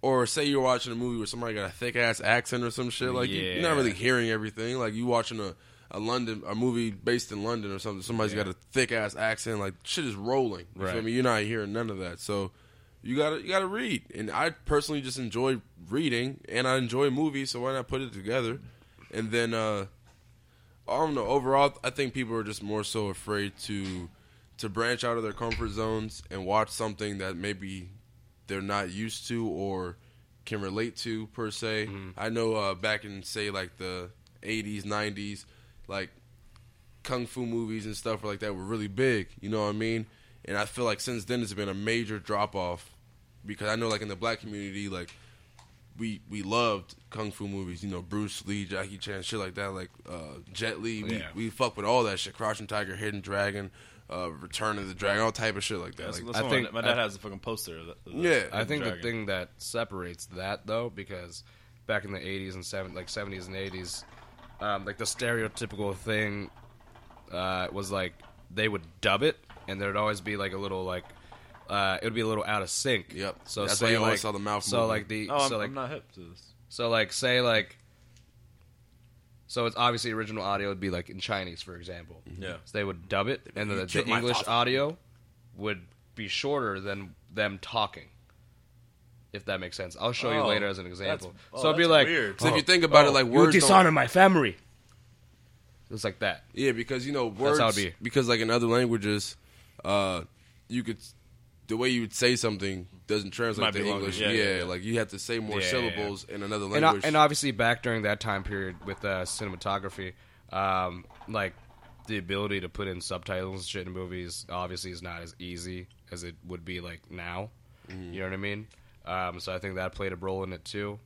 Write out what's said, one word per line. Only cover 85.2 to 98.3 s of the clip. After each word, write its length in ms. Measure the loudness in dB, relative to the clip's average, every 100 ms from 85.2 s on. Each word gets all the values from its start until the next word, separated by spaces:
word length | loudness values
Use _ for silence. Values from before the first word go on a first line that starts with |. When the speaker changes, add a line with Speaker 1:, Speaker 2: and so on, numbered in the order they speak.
| -20 -20 -20 -8
Speaker 2:
would 240 | -4 -4 -8 -20 -20 -12
be 120 | -6
shorter 520 | -2 0 0 0 -2
than 360 | -4 -6 -8 -16 -12
them 240 | 0 0 0
talking, 500 | -4 -2 -2 -4 -18 -20 -20 -20 -20 -20 -20 -20 -20 _ -20 -20 -14
if 120 | -12 -4
that 140 | -4
makes 160 | -4 -8
sense. 220 | -8 -2
I'll 120 | -2
show 200 | 0 2
you 80 | 4
Speaker 3:
Oh, 60 | 4
Speaker 2:
later 200 | 4 2
as 100 | -2
an 80 | -6
Speaker 3:
that's, 140 | -6
Speaker 2:
example. 340 | -2 -2 -4 -14 -14
Speaker 3:
oh, 80 | 0
Speaker 2:
So 60 | 4
it'd 80 | 6
be 60 |
Speaker 3:
that's 60 | 8
Speaker 2:
like, 160 | 8 8
Speaker 3:
weird. 340 | 6 2 2
Speaker 1:
So 60 | 4
if 60 | 4
you 60 |
Speaker 2:
"Oh, 20 |
Speaker 1:
think 200 | 6 6
about 220 | 10 12 12
it, 40 |
Speaker 2:
oh, 40 |
Speaker 1:
like, 120 | 8 8
Speaker 2:
you 60 |
Speaker 1:
words 220 | 10 10 10
don't 60 |
Speaker 2:
dishonor 300 | 10 10 10
my 160 | 8 6
family." 480 | 10 10 10 6 2 -14 -20 -20 -20 -20 -20 -20 -20 -20 -20 -20 -20 -12
It's 120 | -4
like 160 | -4 0
that. 240 | 0 0 -8
Speaker 1:
Yeah, 180 | 2 2
because, 340 | 2 0 -2 -2
you 60 |
know, 160 | 0 0
Speaker 2:
That's 280 | 2 4 6
how 80 | 6
it 20 |
Speaker 1:
words, 60 | 4
Speaker 2:
be. 180 | 0 -2
Speaker 1:
because, 260 | 0 2
like, 120 | 4